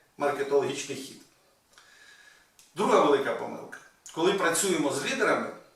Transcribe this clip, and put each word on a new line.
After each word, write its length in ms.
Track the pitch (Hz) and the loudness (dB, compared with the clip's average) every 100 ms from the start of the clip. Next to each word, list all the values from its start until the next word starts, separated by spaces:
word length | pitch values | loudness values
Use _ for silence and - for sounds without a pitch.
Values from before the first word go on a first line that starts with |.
| _ - | _ -4
маркетологічний 800 | 143 139 135 139 123 143 - 135 | -2 -2 0 2 2 -4 -8 -10
хід. 240 | - - - _ _ _ _ _ - - - - - - _ _ - | -12 -18 -20 _ _ _ _ _ -20 -20 -20 -20 -20 -20 _ _ -14
Друга 260 | - 233 202 | -2 4 4
велика 320 | 151 139 120 | 6 4 2
помилка. 460 | - - - 104 - - _ - | -4 -6 -10 -14 -18 -20 _ -14
Коли 180 | 160 180 | 0 2
працюємо 600 | 202 170 165 196 160 143 | 2 2 0 0 0 0
з 120 | 135 | -2
лідерами, 460 | 220 247 202 123 - - - | -4 0 2 0 -2 -10 -20